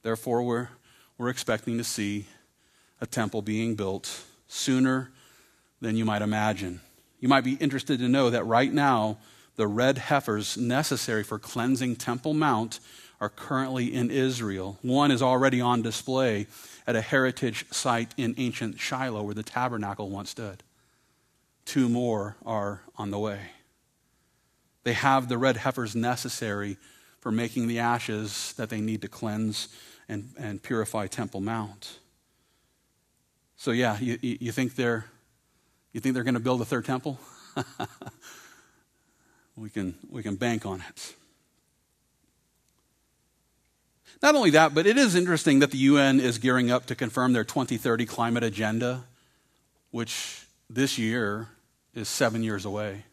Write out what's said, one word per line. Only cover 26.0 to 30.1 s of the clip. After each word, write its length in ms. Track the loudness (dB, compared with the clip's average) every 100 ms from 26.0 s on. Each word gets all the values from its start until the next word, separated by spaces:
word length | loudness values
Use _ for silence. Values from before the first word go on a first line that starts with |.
| -2 -2 -4 -6 -4 -4 -6 -8 -14 -20 _ _
for 100 | -2
making 380 | -2 -2 -2 -2
the 100 | 0
ashes 760 | 0 0 -2 -6 -6 -8 -10 -8
that 140 | -6
they 100 | -4
need 220 | -4 -4
to 60 | -8
cleanse 600 | -8 -6 -2 -2 -4 -10 -14 -20 -20
and, 220 | -10